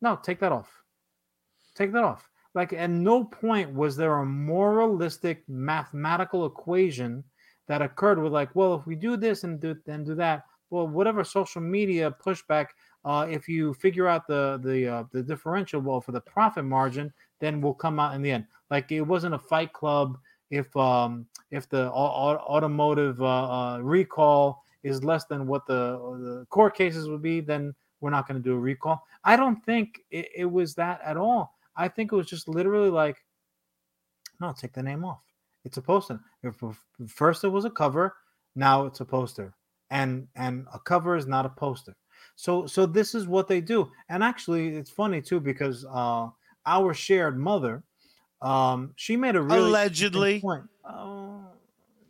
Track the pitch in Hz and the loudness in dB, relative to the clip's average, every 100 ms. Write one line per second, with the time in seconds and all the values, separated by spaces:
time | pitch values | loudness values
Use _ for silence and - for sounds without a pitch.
0 | 233 190 - 180 190 127 - _ _ _ | -2 -2 -4 0 0 0 -4 _ _ _
1 | _ _ _ _ _ _ _ - 196 233 | _ _ _ _ _ _ _ -4 0 2
2 | 202 107 - _ _ 185 175 170 175 170 | 2 0 -10 _ _ -4 -2 -2 0 2
3 | 185 247 220 - 220 214 160 135 151 135 | 4 4 2 -4 0 0 0 0 0 2
4 | 160 147 135 139 147 175 202 220 226 190 | 2 2 0 -2 0 2 4 4 2 2
5 | 170 - 175 160 - 131 139 156 139 143 | -2 -2 -4 -4 -8 -6 -4 -4 -4 -6
6 | 151 175 185 185 156 - - 180 190 127 | -2 0 0 -2 -2 -4 -2 2 2 0
7 | 120 123 - _ _ _ - 147 139 - | -6 -8 -12 _ _ _ -4 -2 -2 2
8 | 202 185 156 147 135 185 190 165 160 160 | 4 4 2 0 0 2 4 2 -4 -6
9 | 220 240 220 202 175 156 160 156 - 151 | -2 0 0 -2 -4 -6 -6 -8 -10 -8
10 | 151 160 165 151 - _ _ 175 165 151 | -6 -2 0 0 -6 _ _ -4 -2 2
11 | 208 214 170 196 190 175 165 196 202 170 | 2 0 0 -2 -2 -4 -4 0 0 0
12 | 156 131 196 185 - 151 143 _ _ _ | 0 -2 -4 -4 0 0 0 _ _ _
13 | 147 147 156 156 - 165 151 135 190 180 | -2 -2 -2 -4 -4 -2 -2 2 2 4
14 | 180 165 - 143 139 135 127 131 123 117 | 2 2 2 0 0 0 -2 0 0 -2
15 | 117 127 127 151 160 185 190 151 135 127 | -6 -6 -6 -6 -4 -4 -2 -4 -2 -2
16 | 127 123 - - 214 190 135 131 131 131 | -4 -8 -4 2 2 2 0 2 0 -2
17 | 147 - _ - 151 151 143 135 165 151 | -8 -12 _ -6 -4 0 -2 0 -2 0
18 | 147 139 139 123 107 _ - 143 135 156 | 0 -2 -2 -2 -4 _ -4 -4 -2 -2
19 | 156 180 170 147 - 160 165 - 151 143 | 0 0 -2 -4 0 0 0 -4 0 2
20 | 139 131 _ _ - 143 135 139 131 123 | 0 -4 _ _ -6 -6 -2 0 2 2
21 | 120 120 117 - _ 143 - 135 127 127 | 0 -4 -12 -20 _ -12 -4 -2 0 0
22 | 143 131 139 151 - 147 156 147 147 147 | 0 2 0 0 0 0 2 2 2 2
23 | 143 123 131 127 131 127 123 123 127 175 | 0 0 0 0 0 -2 -4 -4 0 2
24 | 190 - 151 143 143 135 _ _ 139 135 | 2 4 6 8 4 0 _ _ -6 -2
25 | 143 160 - 143 131 139 139 127 123 127 | 0 0 -2 -6 -2 -2 -2 -2 -2 -4
26 | 123 127 123 123 123 196 214 202 180 160 | -10 -10 -10 -10 0 4 4 4 0 -2
27 | 156 151 160 165 151 147 143 139 _ _ | -6 -4 -4 -2 -2 -4 -4 -10 _ _
28 | 147 143 135 135 123 127 127 135 156 160 | -2 -2 -2 -4 -2 -2 -2 -2 -2 -4
29 | - _ 190 233 269 220 - 233 220 - | -6 _ 4 4 4 0 0 -2 -2 -8
30 | _ 160 - 170 180 180 165 - 170 180 | _ -10 -8 -4 -2 0 0 -2 -4 -4
31 | 156 156 214 240 - _ _ - 180 - | -6 -2 0 0 -2 _ _ -6 -4 -4
32 | 214 208 160 165 - 160 190 208 202 170 | -2 -2 -2 -6 -6 -2 0 2 4 4
33 | 151 - _ _ _ _ _ _ _ _ | 0 -2 _ _ _ _ _ _ _ _
34 | _ _ - - 175 131 123 131 135 143 | _ _ -20 -10 -10 -8 -10 -8 -8 -6
35 | 180 139 _ _ _ _ 131 - 131 190 | -8 -10 _ _ _ _ -14 -6 2 2
36 | - 113 - _ 127 107 117 110 _ - | 2 -10 -14 _ -12 -8 -10 -12 _ -18
37 | 113 - 151 165 202 196 220 - 151 143 | -12 2 2 2 0 0 -2 0 0 2
38 | 185 - _ _ _ 135 135 135 139 - | 0 -4 _ _ _ 0 4 4 2 -6
39 | 127 131 120 - 95 - _ _ - 135 | -4 -4 -4 -8 -14 -16 _ _ -6 -2
40 | 135 127 131 - 127 127 131 - - 175 | -2 -4 -8 -8 -6 -6 -10 -12 -2 0
41 | 170 170 135 131 127 - 143 127 - - | 2 -2 0 -2 -2 -4 -6 -6 -12 -20
42 | _ _ - - - 180 156 190 185 180 | _ _ -20 -8 -2 -2 0 2 4 4
43 | 208 226 180 185 190 180 170 233 151 - | 0 -2 0 0 2 0 2 0 0 -6
44 | - 180 226 240 - 165 160 156 139 - | -8 -2 0 -2 -2 -2 -2 -6 -8 -2
45 | 214 170 - 180 139 131 139 123 131 131 | -2 -2 -2 -2 -2 -2 -4 -6 -6 -4
46 | 120 117 117 - _ _ - 180 190 151 | -2 -2 -4 -10 _ _ 2 4 2 0
47 | - 190 160 131 160 202 123 120 - _ | 2 2 2 0 0 0 0 -4 -12 _
48 | _ _ _ _ 131 131 131 127 135 - | _ _ _ _ 0 2 2 0 -6 -8
49 | - 233 254 190 143 185 185 214 208 160 | -2 0 2 2 4 4 6 4 2 0
50 | 202 185 196 208 190 151 - _ - 208 | 0 2 2 0 -2 -6 -8 _ -16 -14
51 | 202 202 196 202 190 175 _ _ _ _ | -14 -14 -14 -16 -20 -20 _ _ _ _
52 | _ | _